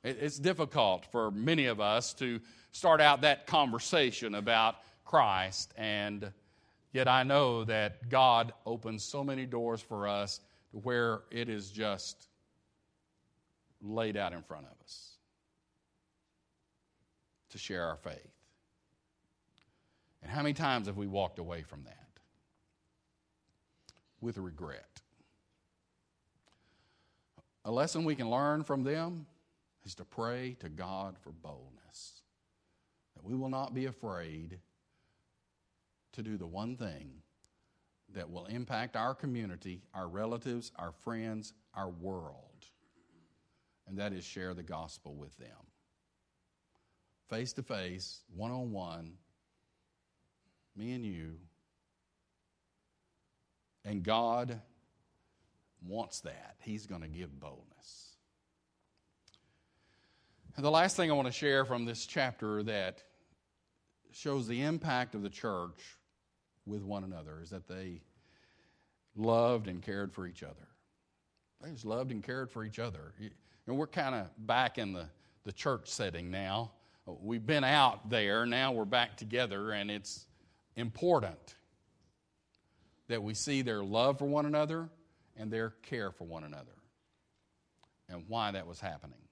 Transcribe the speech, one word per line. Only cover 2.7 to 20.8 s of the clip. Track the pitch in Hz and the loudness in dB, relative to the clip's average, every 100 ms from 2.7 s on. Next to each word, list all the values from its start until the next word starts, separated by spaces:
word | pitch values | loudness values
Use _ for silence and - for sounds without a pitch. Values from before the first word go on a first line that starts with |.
start | - 180 156 | 2 8 12
out | 151 139 | 12 10
that | 147 139 - | 8 6 4
conversation | 160 143 117 - 175 135 - 113 104 | 4 6 2 2 4 4 2 -4 -2
about | 104 113 110 - - - - | 4 6 6 4 -12 -20 4
Christ, | 160 117 92 95 98 - - | 8 8 6 2 -2 -8 -4
and | 110 104 104 104 101 98 _ _ _ _ _ | -2 0 0 -4 -8 -12 _ _ _ _ _
yet | 131 127 | 2 6
I | 127 | 6
know | 131 139 135 117 | 8 6 6 4
that | 110 110 107 95 120 | 2 2 2 -2 2
God | 131 131 117 117 - - | 6 8 8 4 -2 -6
opens | 117 110 110 | -6 -6 -6
so | - 143 | -6 -4
many | 139 135 127 | -4 -4 -4
doors | 120 117 113 | -2 -2 -2
for | - 107 101 | -4 -2 0
us | 101 101 - _ _ _ | 0 0 -6 _ _ _
where | 110 110 123 117 110 - | -8 0 2 2 0 -4
it | 117 117 | -6 -4
is | 107 98 | -4 -6
just | 101 107 98 - - - _ _ _ _ _ _ _ _ _ _ _ _ _ _ _ | -2 -2 -2 -6 -12 -20 _ _ _ _ _ _ _ _ _ _ _ _ _ _ _
laid | 101 110 110 101 | -8 -2 0 0
out | 95 | -2
in | 85 | -2
front | 82 78 67 | -10 -14 -14
of | 73 | -20
us | - - - - _ _ _ _ _ _ _ _ _ _ _ _ _ _ _ _ _ _ _ _ _ _ _ | -20 -18 -18 -20 _ _ _ _ _ _ _ _ _ _ _ _ _ _ _ _ _ _ _ _ _ _ _
to | - | -12
share | - 92 85 | -6 -2 -2
our | 78 | -4
faith. | 90 73 - _ _ _ _ _ _ _ _ _ _ _ _ _ _ _ _ _ _ _ | -8 -12 -16 _ _ _ _ _ _ _ _ _ _ _ _ _ _ _ _ _ _ _
And | 78 | -8
how | 131 | -2
many | 147 | 0
times | 147 156 127 | 2 4 2